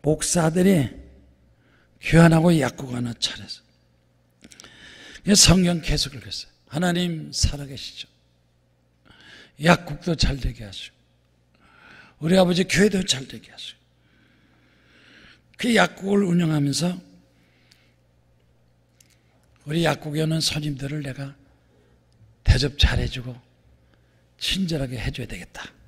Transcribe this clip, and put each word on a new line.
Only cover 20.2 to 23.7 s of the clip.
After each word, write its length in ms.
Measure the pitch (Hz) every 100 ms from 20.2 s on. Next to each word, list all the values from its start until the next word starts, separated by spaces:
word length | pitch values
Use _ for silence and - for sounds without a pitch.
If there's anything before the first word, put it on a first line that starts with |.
오는 180 | 160 160
손님들을 640 | 151 156 151 135 139 151
내가 320 | 135 127 139 139 _ _ _ _ _ _ _ _ - _
대접 340 | - - 139 -
잘해주고 580 | - 123 120 127 120 123 _ _ _